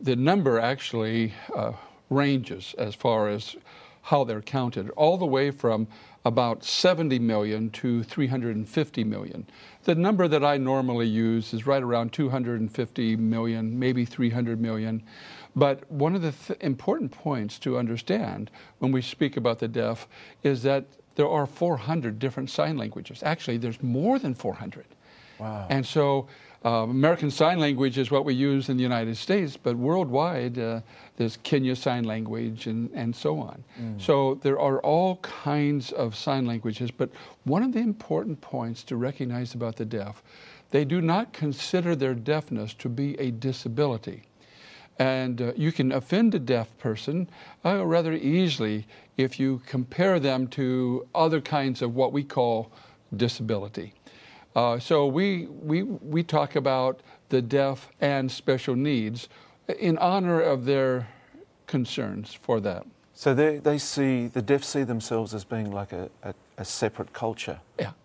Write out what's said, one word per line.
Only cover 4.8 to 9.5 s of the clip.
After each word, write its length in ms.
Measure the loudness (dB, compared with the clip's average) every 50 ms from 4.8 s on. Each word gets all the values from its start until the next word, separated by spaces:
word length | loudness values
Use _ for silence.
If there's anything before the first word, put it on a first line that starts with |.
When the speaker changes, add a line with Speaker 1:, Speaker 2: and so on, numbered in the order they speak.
| -6 -4
Speaker 1:
all 260 | 2 4 4 4 4 4
the 60 | 2
way 260 | 2 2 2 2 2
from 360 | 0 0 0 2 2 2 0 -2 -6 -18 -20 -20 -10 -2 0
about 380 | 2 2 4 2 2 0 -4 -4
seventy 560 | -6 -2 4 4 4 4 4 2 2 2 2
million 500 | 2 2 2 2 2 0 0 -2 -2 -4
to 340 | -6 -4 -2 0 0 0 -2
three 240 | -2 -2 -2 0
hundred 280 | 0 0 -2 -2 -2 -2
and 120 | -4 -4
fifty 360 | -2 0 -2 -2 0 -2 -2 -2
million. 420 | -2 -2 -4 -6 -10 -10 -12 -14 -16